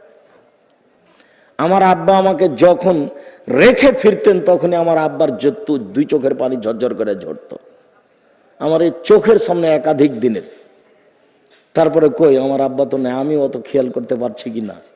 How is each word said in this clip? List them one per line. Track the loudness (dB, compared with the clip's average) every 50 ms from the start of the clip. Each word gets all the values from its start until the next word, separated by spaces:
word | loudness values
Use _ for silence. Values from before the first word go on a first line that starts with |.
| -20 -20 _ _ _ _ _ _ _ _ _ _ _ _ _ _ _ _ _ _ _ _ _ _ _ _ _ _ _ _ _ -4
আমার | -2 0 2 4 4
আব্বা | 4 2 2 2 2 2 4
আমাকে | 2 2 2 2 0 0
যখন | 2 4 4 4 4 4 2 0 0 0 -2 -6 -10 -14 -20 -20 -20 -20 _ -4
রেখে | 0 4 4 4 4 6 4 2 2
ফিরতেন, | 4 2 2 0 2 2 2 2 2
তখনই | 2 0 0 0 0 -2 -2
আমার | 0 0 0 0 0
আব্বার | 0 -2 -2 -2 -2 -2 -2 -2
যত-, | -2 -2 -2 -2 -6 -4 -4 -4
দুই | -4 -6 -4 -4 -2
চোখের | -2 -2 -2 0 -2 -2
পানি | -2 -4 -4 -4
ঝরঝর | -4 -4 -6 -4 -4 -4 -4 -4
করে | -4 -4 -4 -4
ঝরত | -6 -8 -12 -14 -14 -16 -18 -20 -20 -20 _ _ _ _ _ _ _ _ _ _ _ _ _ _ _ _ _ _ _
আমার | -4 -2 0 0 0
এই | 0 -2 -4 2
চোখের | 2 4 4 6 4 2 2
সামনে | 2 0 -2 0 0 0
একাধিক | 0 0 0 0 2 2 2 0 0 -2
দিনের। | -2 -2 -2 -4 -8 -12 -20 -20 _ _ _ _ _ _ _ _ _ _ _ _ _ _ _ _ _ _ _ _ _ _ _
তারপরে | 0 0 2 4 4 2 2
কই, | 2 4 4 4 4 2
আমার | 2 -2 -2 -2
আব্বা | -2 -2 -2 -2 -2
তো | -2 -2
নেই, | -4 -4 -4 -4
আমি | -4 -4 -2 -2
অত | -2 -2 -2 -4 -8 -10
খেয়াল | -4 -2 -2 -2 -2
করতে | -4 -8 -6 -4 -4
পারছি | -4 -4 -6 -8 -10 -12 -10
কি | -8 -8
না। | -8 -8 -12 -16 -20 _ _